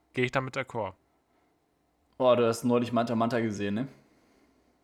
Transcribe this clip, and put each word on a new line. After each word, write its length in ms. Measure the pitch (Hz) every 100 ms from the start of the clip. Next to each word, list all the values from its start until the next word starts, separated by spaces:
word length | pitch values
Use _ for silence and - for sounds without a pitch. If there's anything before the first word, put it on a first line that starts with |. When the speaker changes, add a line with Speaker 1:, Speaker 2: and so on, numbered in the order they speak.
| _
Speaker 1:
gehe 120 | - 123
ich 60 |
damit 240 | 135 131 135
d'accord. 340 | 127 120 98 90 _ _ _ _ _ _ _ _ _ _ _ -
Speaker 2:
Oh, 180 | 127 120
du 100 | 117
hast 200 | 113 123
neulich 260 | 120 113
Manta 240 | 117 117 113
Manta 240 | 117 120
gesehen, 360 | 113 101 101 104
ne? 120 | 131 - _ _ _ _ _ _ _ _